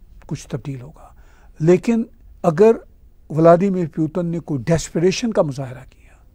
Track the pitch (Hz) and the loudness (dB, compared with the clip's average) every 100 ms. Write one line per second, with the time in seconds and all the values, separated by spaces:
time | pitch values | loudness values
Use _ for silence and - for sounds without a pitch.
0 | - - - 151 - 139 147 135 135 - | -20 -20 -14 -14 -10 -12 -10 -14 -16 -20
1 | - - - - - - 156 180 - 226 | -20 -20 -20 -20 -20 -2 2 2 2 -2
2 | 233 - - - 180 151 214 240 - - | -4 -12 -20 -4 -2 4 4 4 -4 -20
3 | - - - 147 165 170 202 185 160 - | -20 -20 -8 2 6 6 4 -2 -4 -4
4 | 156 180 170 170 151 143 110 160 - - | -4 -4 -6 -6 -6 -6 -2 -2 -2 -2
5 | 180 185 240 214 160 131 131 127 - - | 0 0 -2 0 -2 -4 -12 -14 -20 -20
6 | - _ - | -20 _ -20